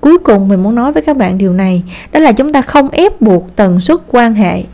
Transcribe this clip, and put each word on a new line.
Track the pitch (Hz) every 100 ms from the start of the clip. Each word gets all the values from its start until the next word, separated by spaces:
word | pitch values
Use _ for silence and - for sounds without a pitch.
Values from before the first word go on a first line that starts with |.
Cuối | 285 349
cùng | 339 208 196
mình | 196
muốn | 190
nói | 233 254
với | 302
các | 311 277
bạn | 185 185
điều | 196
này, | 180 190 180 180 - -
đó | -
là | 311
chúng | 214 277
ta | 285
không | 262 294 277
ép | - 370 415
buộc | 220 180 180 -
tần | 202 180
suất | 180 339 -
quan | 247 233
hệ. | 214 190 180 -